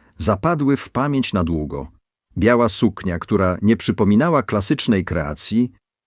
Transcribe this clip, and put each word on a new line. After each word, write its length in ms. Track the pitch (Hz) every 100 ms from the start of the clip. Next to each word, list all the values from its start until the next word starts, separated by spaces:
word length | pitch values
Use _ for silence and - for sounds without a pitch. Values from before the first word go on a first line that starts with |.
| _ _
zapadły 600 | 92 98 160 165 139 139
w 120 | -
pamięć 440 | 117 143 139 123
na 100 | 98
długo. 440 | 85 82 73 69 69 _ _ _ _ -
Biała 320 | 104 120 117
suknia, 500 | - 113 - 95 85
która 380 | - 104 92 90
nie 160 | 104 113
przypominała 640 | - 101 101 104 165 151
klasycznej 640 | - 104 98 151 - 101 87
kreacji, 640 | 82 73 76 - 110 123 - _ _